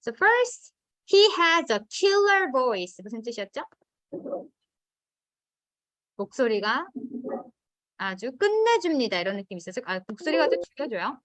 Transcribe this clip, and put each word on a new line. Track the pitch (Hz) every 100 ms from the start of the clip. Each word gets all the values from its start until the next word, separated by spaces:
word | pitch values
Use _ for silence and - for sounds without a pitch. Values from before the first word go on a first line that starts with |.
So | - 226
first, | 392 480 494 - - _ _ _ _
he | 392 415 349
has | 339 330 330
a | 208 214
killer | - 392 403 403 392 339
voice. | 262 254 202 180 -
무슨 | 190 226
뜻이었죠? | 226 220 196 - 381 _ _ _ _ 330 - - - _ _ _ _ _ _ _ _ _ _ _ _ _ _ _ _ _
목소리가 | 202 - 240 214 202 247 370 269 - 247 - - - _ _ _ _ _
아주 | 190 190 226 262
끝내줍니다. | 403 427 440 466 359 302 226 180
이런 | 180 202
느낌이 | 196 185
있어서, | 165 180 -
아, | 185 190
목소리가 | 214 330 311 302
아주 | 539 -
죽여줘요. | - - 202 190 269